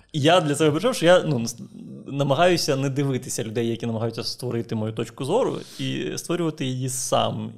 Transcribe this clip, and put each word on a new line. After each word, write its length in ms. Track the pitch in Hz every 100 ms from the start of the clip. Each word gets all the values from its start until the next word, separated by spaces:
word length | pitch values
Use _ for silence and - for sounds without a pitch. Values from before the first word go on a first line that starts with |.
| _
я 280 | 156 139 180
для 140 | 151
себе 160 | 143 156
почав, 240 | 151 220
що 120 | 247 160
я, 160 | 180
ну, 160 | 160 131
нас-, 180 | 113 - 131 - - - -
намагаюся 680 | 139 139 135 180 170 - 135
не 140 | 139
дивитися 540 | 131 139 127 - -
людей, 240 | 113 110 117
які 180 | 113 120
намагаються 380 | 113 117 110
створити 500 | 113 - 123 117 110
мою 180 | 113 110
точку 320 | 110 113 -
зору, 340 | 131 208 214 139 - -
і 340 | 135 131 139 -
створювати 480 | - 170 165 156
її 240 | 135 127 131
сам. 640 | 127 - 127 110 110 110